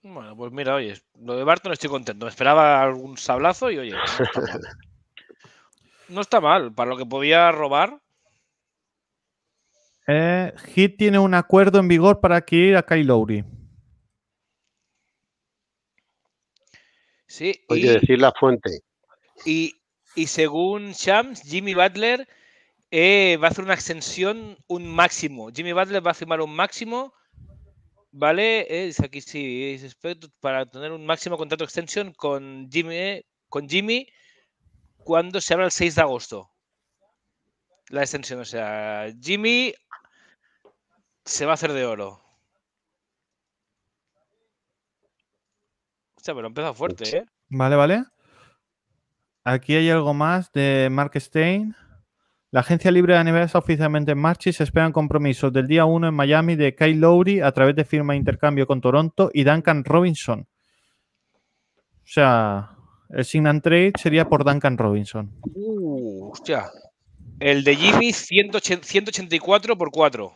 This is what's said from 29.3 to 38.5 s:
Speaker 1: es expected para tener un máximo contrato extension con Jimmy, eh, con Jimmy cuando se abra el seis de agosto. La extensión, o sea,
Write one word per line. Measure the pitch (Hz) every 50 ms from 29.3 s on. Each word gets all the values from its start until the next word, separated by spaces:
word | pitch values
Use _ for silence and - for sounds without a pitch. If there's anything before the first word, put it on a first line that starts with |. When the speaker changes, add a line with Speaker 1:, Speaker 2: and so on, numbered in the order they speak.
| - 151 143 131 123 123 135 139 135
Speaker 1:
es | 131 135
expected | 135 123 _ _ 170 175 165 160 151 _ _
para | - 139 131 131 131 123
tener | _ 127 143 156
un | 160 160 156
máximo | 156 160 160 - 180 175
contrato | 156 160 143 156 160 165
extension | 147 - - 170 160 - 208 208 190 160
con | _ - 147 143 139 135 135 135 135 135 131
Jimmy, | 131 160 165 165 165
eh, | 170 185 196 202 180 - _ _ _ _ _
con | - 143 147 139
Jimmy | 151 185 202 214 233 247 269 _ _ _ _ _ _ _ _ _ _ _ _ _ _ _ _ _ _ _
cuando | _ - 165 165 170 180 185 196
se | - - 165
abra | 175 185 180
el |
seis | - - 180 175 156
de | 160
agosto. | 160 147 127 120 - - 117 101 95 _ _ _ _ _ _ _ _ _ _ _ _ _ _ _ _ _ _ _ _ _ _ _ _ _ _ _ _ _
La | 120 143
extensión, | 139 135 - 143 135 - 131 123
o | 120
sea, | -